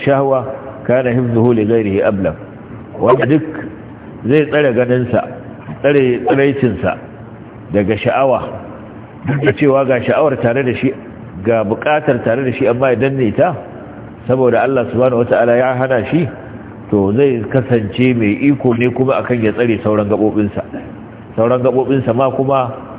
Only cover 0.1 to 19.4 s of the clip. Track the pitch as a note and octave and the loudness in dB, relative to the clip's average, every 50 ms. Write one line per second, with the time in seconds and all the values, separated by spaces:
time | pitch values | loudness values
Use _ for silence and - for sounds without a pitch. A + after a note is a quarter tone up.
0.1 | C#3 C3+ C#3 C3+ C3+ C3 A#2+ - - - - - - - - - A#2+ C3 C3 B2 | 2 2 2 2 0 0 -2 -4 -10 -10 -12 -14 -14 -10 -2 0 2 2 2 2
1.1 | A#2 B2+ B2+ A#2+ A#2 A2+ A2+ B2 B2 A2 G#2 G#2 A#2 A#2 G#2+ G2+ F#2+ F#2+ - G#2 | 0 0 0 2 2 4 4 4 4 4 2 2 2 2 2 0 0 2 2 0
2.1 | G#2 F#2+ F#2+ E2 D#2+ - - - - - - - - - - - - - F#2 A2 | 0 0 -2 -2 -4 -4 -12 -16 -18 -18 -18 -16 -16 -16 -16 -16 -6 -2 2 2
3.1 | C3 C3 - A#2+ D3+ D#3 - - - - - - - - - - - - - - | 4 2 4 2 2 0 0 -2 -8 -10 -12 -12 -14 -16 -18 -18 -18 -18 -18 -18
4.1 | - - - A2 C#3 D#3 D3 B2+ C3 D3+ D3 C#3 A#2 A2+ B2 A#2+ B2 B2+ B2 - | -18 -10 -2 2 2 2 2 2 2 2 2 2 2 2 2 2 2 0 0 0
5.1 | A2+ G2+ - - - - - - - - - - - - - C#3 D3 C#3+ C3 B2+ | 0 0 -2 -2 -10 -14 -16 -16 -16 -16 -14 -14 -12 0 2 4 4 4 4 4
6.1 | A#2+ - - - - C#3 C#3 C#3+ C3+ - B2+ A#2+ G2+ E2+ - F2+ E2+ - - - | 2 0 0 0 2 4 4 2 2 2 0 0 0 0 -2 -2 -2 -4 -10 -16
7.1 | - - - - - - - - - - - - - G2+ G2+ F#2 A2 G2+ - A#2+ | -18 -18 -18 -18 -18 -18 -20 -20 -18 -18 -14 -2 0 0 2 2 0 0 0 0
8.1 | - A#2+ C3+ C3+ A#2+ F#2+ E2+ - - - - - - - - - - - - - | 2 2 2 2 2 0 -2 -6 -10 -12 -14 -16 -16 -18 -18 -18 -18 -18 -18 -20
9.1 | - - - - C#3+ C#3 - - - - D3 C#3+ C3+ C#3 C#3 B2+ C3 A#2+ B2+ - | -20 -10 -6 -4 -2 0 0 0 0 2 2 4 4 4 2 2 0 0 2 2
10.1 | G#2 A2+ D#3 D3+ C3 A2+ B2 A#2 A#2+ C3+ C#3 B2 A2 - - - - - - - | 2 2 4 2 2 2 0 0 2 2 0 0 -2 0 -2 -2 -4 -4 -12 -16
11.1 | - - - - - F2+ F#2+ A2 A#2 A2+ G#2+ G2+ A2 - - D3 D3 D3+ D3 C#3+ | -16 -16 -16 -16 -14 -4 0 0 2 2 2 0 -2 -2 0 0 0 2 2 0
12.1 | B2+ A#2 - A#2 A2+ C3 C#3 B2+ A2+ - C3+ B2+ A#2 B2 C3+ C3 B2 G#2+ B2+ C3+ | 0 0 2 0 0 0 0 -2 0 0 2 0 2 2 2 2 2 2 0 0
13.1 | C3+ C3+ B2+ G#2 - - D3 F#3 C#3+ - - - - - - - - - - - | 0 0 0 0 2 2 2 2 0 -4 -10 -14 -16 -16 -16 -16 -16 -16 -18 -18
14.1 | - - - - B2 C3+ C3 B2 A2+ A2 A2+ B2+ C3+ B2+ A#2 A#2 A#2+ A2+ B2+ C3 | -18 -12 -2 -2 0 2 4 4 4 4 2 2 2 0 0 0 0 2 2 2
15.1 | B2 A#2 A#2+ A2+ - F#2+ A#2 A#2+ A#2 B2 B2+ B2+ B2+ B2 C3 C3 C3 A#2+ G2 - | 4 2 2 2 2 2 4 4 4 4 2 2 0 0 0 0 0 0 0 0
16.1 | - E3 E3+ A#2 - - - - - - - - - - - - G#2+ G#2 G2 F#2+ | 0 0 0 -2 -4 -10 -16 -16 -16 -16 -16 -18 -18 -18 -6 0 2 2 2 4
17.1 | G#2 B2+ C#3+ C#3 B2 A#2 G#2 - - C3+ A#2 - B2 A#2 G#2+ G2 - - B2+ B2+ | 4 4 4 4 2 0 -2 0 0 0 2 2 0 0 0 -2 -2 2 2 2
18.1 | B2 A#2 A2 G2+ G#2 - C3+ C#3+ C#3+ C#3 - B2+ A#2 A2+ A#2+ B2+ B2 B2+ C3 C3 | 4 4 2 2 2 2 2 2 2 2 2 0 2 2 0 0 0 0 0 0
19.1 | - F#2 G#2+ - B2+ A#2+ | 0 0 0 -2 -2 0